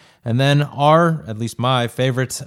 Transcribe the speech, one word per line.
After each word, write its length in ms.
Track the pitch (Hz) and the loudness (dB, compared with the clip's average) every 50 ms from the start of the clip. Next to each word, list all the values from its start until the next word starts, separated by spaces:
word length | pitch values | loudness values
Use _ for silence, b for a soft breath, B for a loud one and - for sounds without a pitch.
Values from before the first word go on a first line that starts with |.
| b b b b b | b b b b b
And 160 | 120 113 127 | -2 0 0
then 220 | 135 139 143 143 147 | 2 2 2 2 0
our, 600 | 131 - - 143 147 156 160 175 170 160 151 - | -2 -2 0 2 4 4 4 4 2 0 -2 -6
at 120 | 90 110 107 | -10 -8 -6
least 200 | 117 110 - - | -8 -8 -6 -4
my, 300 | 117 127 131 127 120 113 | -2 0 0 0 -2 -4
favorite, 520 | - - 127 131 127 123 131 117 - - 131 | -2 -2 -2 -2 0 -2 -4 -4 -6 -10 -10